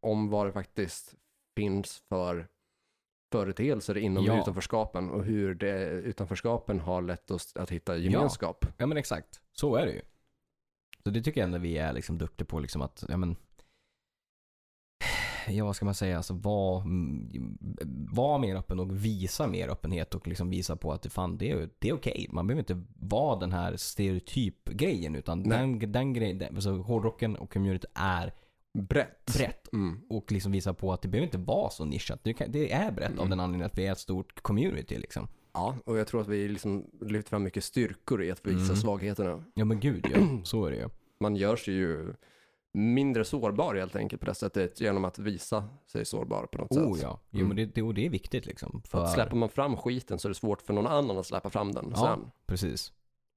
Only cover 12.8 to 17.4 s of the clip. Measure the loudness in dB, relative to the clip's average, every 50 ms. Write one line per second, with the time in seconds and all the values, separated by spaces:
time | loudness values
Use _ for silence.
12.8 | -4 -4 -6 -10 -8 -4 -2 0 0 0 -2 -4 -6 _ -20 _ -20 _ _ _
13.8 | _ _ _ _ _ _ _ _ _ _ _ _ _ _ _ _ _ _ _ _
14.8 | _ _ _ _ -2 0 0 0 -2 -2 -4 -6 -4 -2 0 2 2 2 0 0
15.8 | 0 0 0 2 2 0 0 0 0 -2 -4 -2 0 2 2 4 4 4 2 2
16.8 | 0 0 0 0 0 0 -2 -4 -6 -6 -6 -6